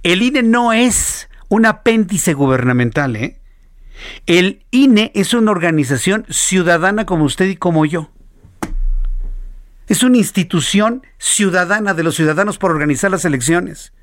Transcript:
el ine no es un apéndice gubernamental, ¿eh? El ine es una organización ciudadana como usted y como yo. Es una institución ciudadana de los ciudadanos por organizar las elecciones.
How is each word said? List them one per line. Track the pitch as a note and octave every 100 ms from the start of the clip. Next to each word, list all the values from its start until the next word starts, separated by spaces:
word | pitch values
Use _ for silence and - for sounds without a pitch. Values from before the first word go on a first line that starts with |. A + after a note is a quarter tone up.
el | E3+ F#3
ine | A#3+ C#4
no | A#3 A#3+ A#3+
es | A3+ B3 F#3+ - - - - -
un | G#3 A3+
apéndice | - - A3+ G#3 F#3+ F#3+
gubernamental, | C#3+ C#3 C3 B2 B2 A#2+ D3 C#3 A2
¿eh? | B2+ - - - - - - - - -
El | - F3 F#3 - _
ine | B3 C#4 G#3 A3
es | G#3 G3
una | A#3+ G#3+
organización | F#3+ E3+ D#3+ B2+ C3+ - G#3 -
ciudadana | - - F#3 F3 E3+ F3+ G#3
como | G3+ F3
usted | D3 - F#3
y | F#3+
como | F3+ D#3+
yo. | D3+ E3 D3+ - - _ - - - - - - - - - - - - - - -
Es | G3+
una | B3+ B3
institución | G3 - E3+ F3 - G3 G#3+ B3 - _
ciudadana | - - G3+ F3+ F3 G#3 G3+
de | E3
los | E3 D#3
ciudadanos | D#3 D#3 G3+ E3+
por | F#3+
organizar | D#3 D3 C#3 G3
las | F#3 F3+
elecciones. | C#3 B2 E3+ F3+ D#3 - _